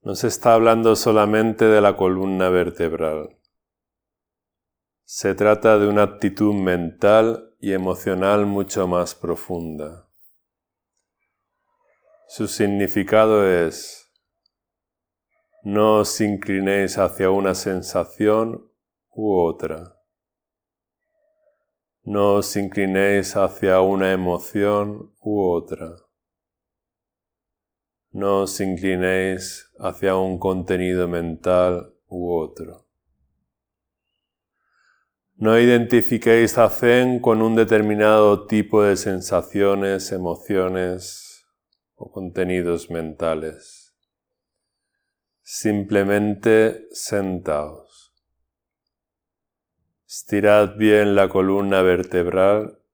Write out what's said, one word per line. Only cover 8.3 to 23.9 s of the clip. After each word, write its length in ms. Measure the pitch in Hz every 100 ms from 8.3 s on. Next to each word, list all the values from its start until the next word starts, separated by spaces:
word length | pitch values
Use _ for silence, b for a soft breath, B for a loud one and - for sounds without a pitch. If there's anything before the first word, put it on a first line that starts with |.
| 104 101
mucho 420 | 101 98 107 90
más 260 | 87 87
profunda. 920 | - 85 82 - 87 82 76 76 87 _ _ _ _ _ _ _ _ _ _ _ _ _ _ _ _ _ _ _ _ _ _ _
Su 200 | - 107
significado 1000 | - 104 101 98 104 95 107 110 107 98
es, 640 | 87 82 - - - _ _ _ _ _ _ _ _ _ _ _ _ _ _ _ _
no 340 | 104 101 107 107
os 240 | 104 -
inclinéis 760 | 107 98 - 95 95 101 95 104
hacia 320 | 90 - 95
una 220 | 98 98
sensación 1160 | 95 101 92 90 92 85 - 104 107 113 113 _ _ _ _ _
u 240 | - 107
otra. 640 | 92 85 76 80 78 90 _ _ _ _ _ _ _ _ _ _ _ _ _ _ _ _ _ _ _ _ _
No 320 | - 101 101 101
os 200 | - 104
inclinéis 800 | 98 101 98 95 98 101 95 104
hacia 460 | 95 - 95 92
una 320 | 95